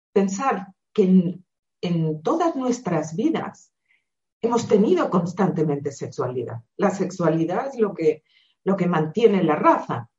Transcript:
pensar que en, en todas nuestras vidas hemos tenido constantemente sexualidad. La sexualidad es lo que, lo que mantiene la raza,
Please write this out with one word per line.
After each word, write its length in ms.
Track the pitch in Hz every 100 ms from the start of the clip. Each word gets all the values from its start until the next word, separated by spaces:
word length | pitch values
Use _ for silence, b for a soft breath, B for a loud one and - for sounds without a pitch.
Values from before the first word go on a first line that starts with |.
| _
pensar 560 | 202 196 196 269 196 - - _
que 100 | -
en, 420 | 185 185 165 - _ _ _ _
en 420 | 175 170 160 156
todas 320 | 226 330 339 277
nuestras 600 | 254 - 190 160 156 160
vidas 560 | 294 202 143 - _ _ _ _ _ _ _ _
hemos 280 | 233 233 -
tenido 420 | 208 226 349 -
constantemente 800 | 180 170 - 185 160 151 143 143
sexualidad. 720 | - 131 - 127 127 113 113 - -
La 140 | 196
sexualidad 800 | - 185 - 165 165 160 196 269
es 120 | 233
lo 140 | 208
que, 280 | 165 156 151 _ _ _ _
lo 120 | 185 185
que 100 | 175
mantiene 560 | 165 156 - 233 196
la 140 | 160 151
raza, 540 | 330 - - 123 -